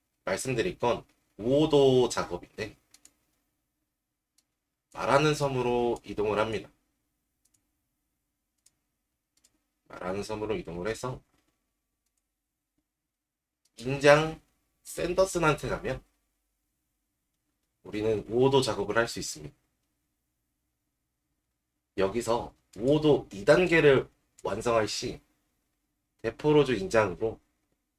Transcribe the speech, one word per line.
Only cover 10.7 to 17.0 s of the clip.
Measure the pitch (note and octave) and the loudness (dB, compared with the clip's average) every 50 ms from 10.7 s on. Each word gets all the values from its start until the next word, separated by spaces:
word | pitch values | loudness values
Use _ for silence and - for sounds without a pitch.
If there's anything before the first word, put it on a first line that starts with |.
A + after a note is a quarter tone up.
| E2 F2 F2+ | -10 -8 -6
해서 | G#2+ A2 - - B2+ B2+ - _ _ _ _ _ _ _ _ _ _ _ _ _ _ _ _ _ _ _ _ _ _ _ _ _ _ _ _ _ _ _ _ _ _ _ _ _ _ _ _ _ _ _ _ _ _ _ _ _ _ _ | -6 -6 -6 -8 -10 -10 -10 _ _ _ _ _ _ _ _ _ _ _ _ _ _ _ _ _ _ _ _ _ _ _ _ _ _ _ _ _ _ _ _ _ _ _ _ _ _ _ _ _ _ _ _ _ _ _ _ _ _ _
인장 | - A#2 B2+ C#3 C#3 C#3 D3 D3 D3+ D#3+ D#3+ D#3+ - _ _ _ _ _ _ _ _ - | -12 -8 -8 -4 2 6 6 6 6 4 0 -6 -10 _ _ _ _ _ _ _ _ -20
샌더슨한테 | - - - - E3 F3+ F#3+ F#3+ F#3 - F3 E3 D3+ C#3+ - - | -14 -10 -6 -6 -2 0 0 0 0 0 0 0 0 0 0 -2
가면 | A#2 F#2+ E2+ - A2+ C3 - - _ _ _ _ _ _ _ _ _ _ _ _ _ _ _ _ _ _ _ | -6 -6 -6 -6 -8 -8 -8 -12 _ _ _ _ _ _ _ _ _ _ _ _ _ _ _ _ _ _ _